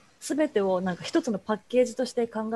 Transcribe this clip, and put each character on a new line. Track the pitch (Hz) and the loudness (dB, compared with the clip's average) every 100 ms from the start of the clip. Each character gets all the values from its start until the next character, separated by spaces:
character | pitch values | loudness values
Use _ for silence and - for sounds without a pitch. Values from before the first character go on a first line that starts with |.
| - - | -8 -12
全 | - 285 302 | -4 0 2
て | 220 | 2
を | 196 185 | 2 2
な | 185 | 0
ん | 170 | -4
か | |
一 | 165 330 | -2 -2
つ | - | 0
の | 196 | -2
パ | - | -2
ッ | 214 - | -4 0
ケ | 247 | 2
ー | |
ジ | 247 | 2
と | 220 247 | 0 -4
し | |
て | - 233 | -2 -4
考 | 220 220 | -2 -4